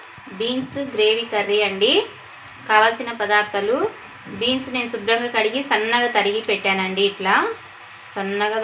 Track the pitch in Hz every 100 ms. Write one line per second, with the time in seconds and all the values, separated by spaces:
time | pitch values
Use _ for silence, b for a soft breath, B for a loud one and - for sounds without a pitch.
0 | - - - 190 226 254 262 277 269 214
1 | 214 220 226 208 202 208 202 190 226 349
2 | - - - - - - - 214 226 226
3 | 233 220 202 208 202 202 202 269 415 -
4 | - - - 196 240 262 - 254 233 233
5 | 202 233 240 233 214 254 277 214 220 240
6 | 240 226 202 214 220 196 196 190 190 190
7 | 202 196 190 240 415 453 - - - -
8 | - 208 196 202 208 220